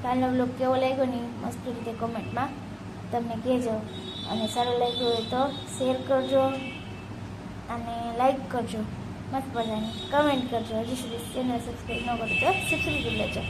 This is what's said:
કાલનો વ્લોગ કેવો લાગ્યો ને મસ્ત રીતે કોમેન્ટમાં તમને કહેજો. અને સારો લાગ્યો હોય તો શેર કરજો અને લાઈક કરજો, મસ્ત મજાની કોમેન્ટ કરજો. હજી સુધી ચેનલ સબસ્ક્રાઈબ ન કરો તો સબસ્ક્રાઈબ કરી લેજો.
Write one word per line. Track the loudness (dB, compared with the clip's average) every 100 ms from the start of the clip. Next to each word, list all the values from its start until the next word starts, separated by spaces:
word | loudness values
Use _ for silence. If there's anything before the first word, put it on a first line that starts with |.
કાલનો | 2 2 4
વ્લોગ | 4 2
કેવો | 2 4 4
લાગ્યો | 4 4 2
ને | 0 -4 -4
મસ્ત | -6 -4 -6
રીતે | -4 -6
કોમેન્ટમાં | -4 -2 -2 -2 -2 -2 -4 -10 -10 -10 -10 -2
તમને | -2 -2 -2
કહેજો. | 2 2 2 0 -2 -8 -8 -8 -4
અને | 0 0
સારો | 2 2
લાગ્યો | 4 2 2 2
હોય | 2 0
તો | 2 0 0 -8 -2
શેર | 2 2 4
કરજો | 2 6 4 4 2 -6 -8 -10 -10 -10 -10 -10 -10 -10 -10 -6
અને | -6 -4 -4 -4 4
લાઈક | 4 4 0
કરજો, | -4 -2 -4 -4 -6 -8 -8 -4
મસ્ત | -4 -2 -2
મજાની | 0 0 -2 -4 2
કોમેન્ટ | 4 6 4 2
કરજો. | -2 0 -2
હજી | -2 -4
સુધી | -4 -6
ચેનલ | -6 -2 0 0
સબસ્ક્રાઈબ | -2 -8 -6 -4
ન | -2 -2
કરો | 0
તો | 4 4
સબસ્ક્રાઈબ | 4 2 0 2 0
કરી | 0 0
લેજો. | 0 -2 -4